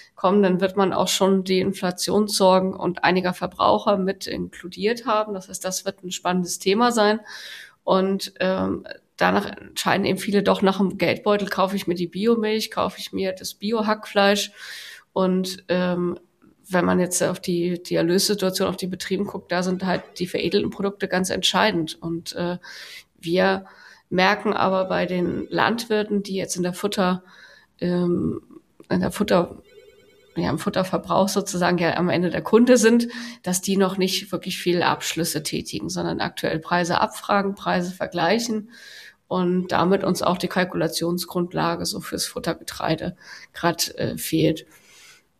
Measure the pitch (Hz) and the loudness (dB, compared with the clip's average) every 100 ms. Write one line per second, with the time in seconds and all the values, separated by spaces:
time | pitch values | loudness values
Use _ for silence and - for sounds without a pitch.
0 | - - 190 202 190 180 190 196 190 - | -20 -2 2 4 4 4 2 2 2 2
1 | 185 - 190 196 185 185 190 185 185 180 | 0 2 4 4 2 0 0 -2 -4 -4
2 | - 196 208 - 190 185 185 - 180 175 | 0 0 0 4 6 6 2 -2 -4 0
3 | 151 180 180 180 185 - 202 214 214 202 | 2 2 0 -2 -6 2 4 4 4 0
4 | 185 190 - - 180 - 175 180 196 240 | 0 -4 -6 -6 -8 -10 -16 -4 -2 -2
5 | 247 214 214 196 190 185 190 185 190 - | 0 0 -2 -6 -10 -10 -6 -6 -6 -8
6 | 180 185 175 185 175 - 202 208 240 220 | -8 -6 -2 0 0 -2 0 4 4 4
7 | 208 220 - - - - - _ - 190 | 4 4 -2 -16 -16 -16 -20 _ 0 2
8 | 190 196 - - 185 190 190 190 - - | 2 0 -4 -4 -2 0 -2 -4 -8 -18
9 | _ - 175 196 - - - - 190 165 | _ 0 2 2 0 -8 -14 -4 0 2
10 | 196 185 - 202 196 185 196 190 190 - | 2 -2 0 2 4 4 4 2 0 0
11 | 170 120 - 208 196 - 190 196 180 175 | 0 0 2 0 0 0 0 0 -4 -4
12 | 175 185 220 233 214 220 214 - 190 - | -4 -2 2 2 2 -2 -4 -2 -4 -4
13 | - 190 190 185 - - 202 226 214 214 | -8 -4 -4 -6 -10 -8 -4 -2 0 -2
14 | - 202 202 202 - - - - - - | -2 2 4 4 0 -10 -16 -16 -16 -18
15 | - - 185 185 185 185 - 185 180 180 | -8 0 2 2 0 -6 -4 0 0 0
16 | 175 180 _ _ _ _ - 185 180 180 | -2 -4 _ _ _ _ -4 0 4 4
17 | 180 - 165 180 - 175 175 175 - 170 | 2 0 -2 -2 -2 -2 0 -4 -2 0
18 | 165 180 202 202 185 185 185 180 185 185 | 2 2 2 0 0 0 -2 -2 -6 -6
19 | - 190 202 196 - 180 180 185 185 175 | -4 -4 -4 -8 -4 -2 -2 -2 -2 -2
20 | - - 180 - 165 196 - - 196 196 | -4 -8 -4 -2 0 0 -2 -2 -4 -4
21 | 180 185 185 - - 185 208 175 160 - | -2 -2 0 0 0 4 4 2 -2 -6
22 | 165 170 - - 175 180 - - - - | -8 -8 -8 -6 -4 -6 -10 -18 -18 -20
23 | - _ 165 180 190 190 190 - - - | -20 _ -2 2 2 2 -4 -18 -20 -20
24 | - 175 185 208 220 190 190 190 190 180 | -4 2 4 2 0 0 2 2 0 0
25 | 175 180 175 - - 170 - 233 - 214 | 0 -2 -2 -2 -4 0 2 0 0 -2
26 | 208 208 196 190 - 180 180 180 202 202 | 0 -2 -2 -4 -4 -2 -4 -2 -4 0
27 | 180 185 - - - - _ - 175 175 | 2 0 -4 -20 -20 -20 _ -6 -2 0
28 | 175 175 160 - - - _ _ - - | 2 0 0 -4 -10 -20 _ _ -4 -2
29 | - - 202 190 - - - - - - | 0 -2 2 2 2 -4 -20 -20 -20 -20
30 | _ _ _ - 175 135 - 185 185 180 | _ _ _ -4 -2 -2 -2 -2 0 -2
31 | - 170 196 202 196 180 175 180 165 - | 0 2 2 0 -2 0 2 2 2 0
32 | 180 151 180 - - 220 240 247 220 240 | 2 2 0 -2 4 6 8 8 8 6
33 | 233 - - - - 180 - 196 190 190 | 2 -6 -14 -10 -4 -2 0 2 2 2
34 | 185 185 - 180 - 175 - 175 143 147 | 0 0 -4 -8 -6 -4 0 2 2 2
35 | - - 165 156 151 156 - - 165 180 | -2 -2 -2 -2 -4 -6 -6 -8 -6 -4
36 | 170 160 - - - 165 - 180 170 - | -4 -2 -4 -4 -4 -2 -2 0 2 2
37 | 214 - - 202 196 202 175 180 180 185 | 0 -2 -2 0 0 -4 -2 -2 -2 -4
38 | - 175 165 220 240 220 208 - - - | -6 -2 0 2 0 -4 -8 -16 -20 -20
39 | - - - 180 180 185 180 - 170 190 | -20 -20 -6 0 2 0 0 2 2 2
40 | 190 180 - 180 180 - 185 180 165 160 | 2 0 0 -2 -2 -2 -2 0 -2 -2
41 | 170 180 - 180 175 160 165 170 170 202 | -2 -2 -4 -4 -4 -2 -2 -2 -4 -6
42 | - - - - - - - - - 160 | -8 -6 -6 -6 -6 -6 -8 -6 -2 -2
43 | 180 - - - - - 170 170 - - | -4 -10 -14 -20 -20 -4 -2 0 -4 -4
44 | 117 117 - 160 156 156 - - _ - | -4 -4 -2 2 2 0 -6 -20 _ -20
45 | - - _ _ | -20 -20 _ _